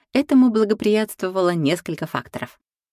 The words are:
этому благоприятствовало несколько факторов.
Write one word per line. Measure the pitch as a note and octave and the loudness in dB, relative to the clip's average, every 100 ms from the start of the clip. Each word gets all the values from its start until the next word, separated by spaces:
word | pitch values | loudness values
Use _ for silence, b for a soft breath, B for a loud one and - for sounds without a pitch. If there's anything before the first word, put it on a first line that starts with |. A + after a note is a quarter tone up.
| _ | _
этому | B3+ C#4+ C4+ B3+ | -4 2 4 4
благоприятствовало | A3 G#3 G#3+ G#3 G#3+ G#3+ - F#3 F#3+ F3+ | 4 0 0 0 0 -2 -6 -6 0 0
несколько | F3 C#3+ F3 - D#3 D#3 | 0 0 -2 -6 -10 -8
факторов. | - - - - _ _ _ _ | -8 -10 -12 -14 _ _ _ _